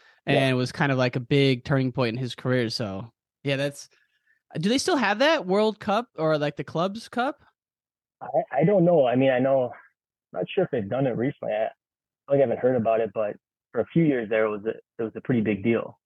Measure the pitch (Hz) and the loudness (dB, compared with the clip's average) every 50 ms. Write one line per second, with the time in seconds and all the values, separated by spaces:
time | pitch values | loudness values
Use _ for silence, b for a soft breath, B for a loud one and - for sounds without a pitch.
0 | b b b b b 139 139 139 135 131 127 127 127 123 - - 156 139 135 127 | b b b b b 0 2 2 2 2 2 0 0 -2 -2 -2 0 0 2 2
1 | 127 123 - 127 120 - 147 139 139 135 131 123 - - 143 135 131 127 120 139 | 0 0 0 -4 -2 0 2 4 4 4 2 0 -2 -2 0 0 0 -2 -2 -2
2 | 127 113 110 131 127 120 - - - 127 127 127 117 110 - - 117 98 95 98 | -2 -2 -2 -4 -6 -8 -8 -6 -2 -2 0 0 0 -2 -4 -6 -6 -6 -8 -10
3 | 120 113 _ _ _ _ _ _ - 143 139 135 143 143 139 - - - _ _ | -12 -14 _ _ _ _ _ _ -6 -4 -4 -2 -4 -6 -8 -10 -18 -20 _ _
4 | _ _ _ _ _ _ _ _ _ _ - 160 156 202 247 277 - 370 349 269 | _ _ _ _ _ _ _ _ _ _ -8 -4 -2 0 0 0 0 0 0 2
5 | 220 196 208 214 277 311 330 277 175 185 190 208 214 220 208 - - 214 196 226 | 2 0 2 2 2 2 2 0 0 0 0 2 2 0 -2 -4 -4 -2 -2 -2
6 | 240 - _ 156 160 156 156 147 147 147 - - 143 - - 160 180 202 202 226 | -4 -6 _ -2 0 0 0 0 0 -4 -4 -6 -10 -6 -4 -4 -4 -4 -4 -10
7 | - - - 240 247 294 311 - _ _ _ _ _ _ _ _ _ _ _ _ | -14 -8 -6 -4 -4 -4 -6 -8 _ _ _ _ _ _ _ _ _ _ _ _
8 | _ _ _ _ - - - 160 170 - 127 135 160 196 208 185 170 180 175 151 | _ _ _ _ -12 -4 -2 -2 -2 -2 -2 0 2 4 4 4 4 4 4 4
9 | 131 120 123 127 135 135 127 123 131 135 135 135 123 120 B B B B B _ | 4 4 4 4 4 4 2 2 2 2 2 2 0 -2 B B B B B _
10 | _ _ _ _ _ _ - 90 - - - - - - 143 120 101 98 127 131 | _ _ _ _ _ _ -10 -8 -8 -4 -2 -2 -2 0 -2 -4 -4 -2 -2 -2
11 | 139 127 110 101 120 143 - - 117 113 107 107 110 113 - _ _ _ _ _ | 0 -2 0 -2 -2 -4 -4 -6 -6 -6 -4 -2 -4 -4 -6 _ _ _ _ _
12 | _ _ _ _ _ - 143 139 135 117 110 98 123 127 127 120 107 113 113 113 | _ _ _ _ _ 0 2 2 4 2 2 0 2 2 2 2 2 2 2 2
13 | 113 101 - 113 107 104 - - _ _ _ _ _ _ - 120 107 - - 165 | 0 -2 -2 -4 -4 -4 -6 -10 _ _ _ _ _ _ -4 -4 -4 0 2 4
14 | 165 147 135 120 110 101 113 110 110 107 107 101 104 113 - - - _ _ - | 4 4 2 0 -2 0 0 2 2 0 -2 -4 -4 -6 -6 -6 -14 _ _ -6
15 | 113 107 - 113 - - 127 113 104 110 104 95 101 117 117 107 - - - _ | -6 -6 -6 -6 -2 0 0 2 2 0 -2 0 0 0 0 0 -2 -6 -12 _
16 | _ | _